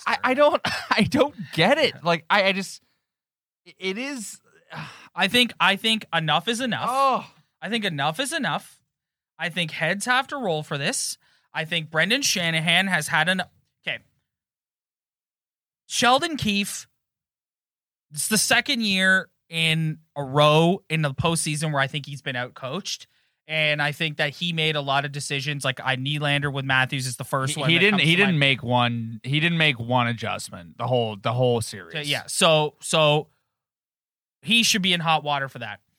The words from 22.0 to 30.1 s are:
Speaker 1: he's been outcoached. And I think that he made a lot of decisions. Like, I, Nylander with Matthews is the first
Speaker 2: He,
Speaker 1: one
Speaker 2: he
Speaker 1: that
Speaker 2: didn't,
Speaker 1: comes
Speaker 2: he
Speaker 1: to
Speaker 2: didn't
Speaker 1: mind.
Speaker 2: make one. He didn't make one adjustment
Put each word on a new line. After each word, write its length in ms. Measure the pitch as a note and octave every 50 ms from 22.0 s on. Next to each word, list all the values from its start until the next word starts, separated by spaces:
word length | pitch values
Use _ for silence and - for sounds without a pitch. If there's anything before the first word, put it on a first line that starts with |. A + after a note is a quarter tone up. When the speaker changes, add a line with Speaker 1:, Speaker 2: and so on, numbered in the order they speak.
| C3+
Speaker 1:
he's 160 | C#3+ C#3+ C3+ -
been 140 | D3+ C3
outcoached. 680 | B2 B2 B2 - - - B2+ C#3 F3+ G3+ - - - - _ _ _ _ _ _ _ _
And 340 | - D#3 D#3 D#3 D3+ D3+ D3
I 120 | D3 D3 D3
think 260 | - E3+ D#3+ D3 -
that 120 | D#3 D3
he 220 | C#3 - F3 F3 E3+
made 240 | D#3+ D#3 D#3 D#3
a 40 | D3+ C#3+
lot 240 | C#3 C3+ C#3 C#3
of 60 | D3 C#3
decisions. 520 | D3 C3+ - D3 C#3 C3 D3 D3 C#3+ -
Like, 160 | E3 - - -
I, 140 | C3 C3
Nylander 560 | B2+ B2+ C#3 D3 D3+ D3+ D3 C#3+ C#3+ C#3+ D3 C3+
with 140 | D3 C#3
Matthews 400 | C3+ C3+ C3 C3 B2+ - C#3 B2+
is 100 | C3 B2
the 80 | - C3
first 300 | - - C#3 C3 B2+ -
Speaker 2:
He, 60 | -
Speaker 1:
one 100 | C#3+ B2+
Speaker 2:
he 60 | -
Speaker 1:
that 40 | E3+
Speaker 2:
didn't, 180 | F#3 G3+ G#3+ F#3+
Speaker 1:
comes 80 | D3 D3+
Speaker 2:
he 20 | E3+
Speaker 1:
to 0 |
Speaker 2:
didn't 120 | F3+ G3+ G3 F3+
Speaker 1:
mind. 60 | D3+
Speaker 2:
make 220 | C#3 C#3 C3+ - -
one. 580 | A#2+ B2 B2 A#2+ A#2+ A#2+ A#2 A#2 A2 A#2 G#2+ -
He 160 | B2+ C#3 D3+
didn't 180 | D3+ E3+ E3+ E3
make 220 | D#3+ D3+ C#3 A2+
one 260 | A2+ A#2 B2 B2+ A#2+
adjustment 720 | A#2